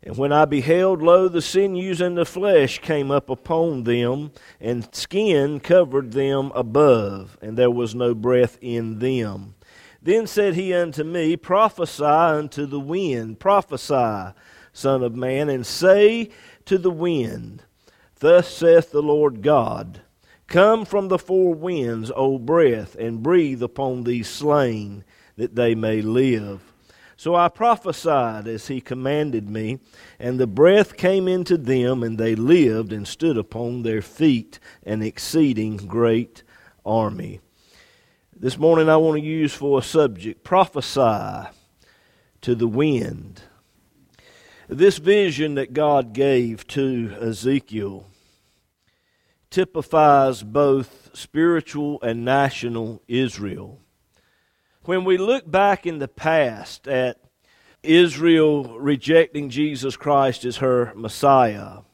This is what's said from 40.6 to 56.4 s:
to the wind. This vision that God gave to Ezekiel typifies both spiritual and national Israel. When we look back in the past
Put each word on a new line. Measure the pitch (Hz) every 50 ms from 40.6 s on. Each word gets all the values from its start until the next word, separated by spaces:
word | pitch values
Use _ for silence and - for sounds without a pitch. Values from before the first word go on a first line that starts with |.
| 190 - _ 147 131 - - 139 131 113 110 101 82 - - - - - - _ _ _ _ _ _ _ _ _ _ _ _ _ _ _ _ _
to | - - 120
the | 113 117 117
wind. | 107 120 147 156 143 123 110 95 - - 92 98 92 - - _ _ _ _ _ _ _ _ _ _ _ _ _ _ _ _ _ _ _ _ _ _ _ _ _
This | - 131 170 202 - -
vision | 147 175 202 208 202 185 147 127 156 156 147
that | 139 135 -
God | 127 151 151 147 147 139 127 117
gave | 107 123 139 139 135 127 123 117 113 104 - _
to | - 143 139 131 131 120 117 110 98 98
Ezekiel | 117 117 113 95 107 127 139 139 - _ 107 110 101 98 98 95 98 98 _ _ _ _ _ _ _ _ _ _ _ _ _ _ _ _ _ _ _ _ _ _ _ _ _ _ _ _
typifies | - 185 185 180 _ 165 139 - - 160 151 147 143 143 135 135 127 104 107
both | 104 107 143 147 143 135 139 127 - _ _ _ _ _
spiritual | - - - _ 147 165 170 170 165 147 - - 147 147 147 147 139
and | - 117 117 117 117
national | 123 131 139 139 135 135 - - 127 117 113 113 110 113 107 _ _
Israel. | 120 123 135 123 - - 104 101 90 - 98 101 - - _ _ _ _ _ _ _ _ _ _ _ _ _ _ _ _ _ _ _ _ _
When | - 180 185 185
we | 185 185 180
look | 190 214 247 269 - 170
back | 147 185 202 202 196 185 - 175
in | 165 151
the | 139 131
past | _ - - 156 160 160